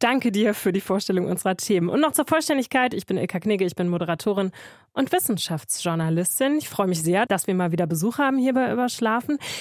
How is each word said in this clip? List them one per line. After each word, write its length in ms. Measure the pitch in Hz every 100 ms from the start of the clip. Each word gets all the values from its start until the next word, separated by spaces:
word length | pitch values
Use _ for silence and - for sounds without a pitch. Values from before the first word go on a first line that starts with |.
Danke 300 | 240 262 247
dir 220 | 196 226
für 180 | 208 196
die 80 | 185
Vorstellung 460 | - 190 - 185 180
unserer 320 | 180 190 185
Themen. 320 | - 190 170
Und 100 | 269
noch 140 | 302
zur 120 | 311 285
Vollständigkeit, 680 | 320 311 285 240 262 254
ich 120 | 196 -
bin 120 | 190
Ilka 240 | 185 185
Knigge, 240 | 208 202 185
ich 100 | -
bin 140 | 175
Moderatorin 640 | 175 170 165 220 202 190 - - - _
und 180 | - 269
Wissenschaftsjournalistin. 1500 | 359 - 196 - 160 - - 175 165 160 165 180 - 269 302
Ich 120 | -
freue 180 | - 190
mich 160 | 175
sehr, 220 | 160 185 247
dass 220 | 185 -
wir 60 |
mal 200 | 185 175
wieder 120 | 170 170
Besuch 320 | 165 202 233
haben 200 | 277 269
hier 160 | 254
bei 180 | 262 254
Überschlafen. 680 | 233 247 - 226 233 247 294 - -